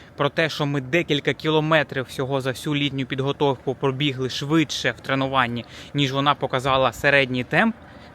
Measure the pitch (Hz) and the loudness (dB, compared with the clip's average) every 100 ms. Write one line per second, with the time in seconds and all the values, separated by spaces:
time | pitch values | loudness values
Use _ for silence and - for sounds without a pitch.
0 | - - 143 - 160 - 147 143 127 170 | -10 -2 0 2 -2 0 -2 -2 0 0
1 | 165 147 147 135 156 156 156 160 143 139 | 2 0 0 -2 0 2 4 2 2 -4
2 | 123 - 131 139 131 123 156 143 143 135 | -6 -4 -2 -2 -2 -4 -2 0 0 -2
3 | 127 131 131 139 143 127 - 123 139 131 | -4 -2 -2 0 0 0 -4 -2 -2 0
4 | 147 131 131 - 143 160 151 - 135 113 | -2 -2 -4 -4 0 2 2 -2 -2 -4
5 | - 135 135 135 120 120 - - - 143 | -2 -2 0 0 0 -2 -8 -14 -6 0
6 | 139 139 147 139 135 131 135 135 127 - | 0 2 2 2 0 -2 2 2 2 2
7 | 147 143 127 127 123 160 226 - - - | 2 4 4 0 0 2 2 0 -10 -20
8 | - | -16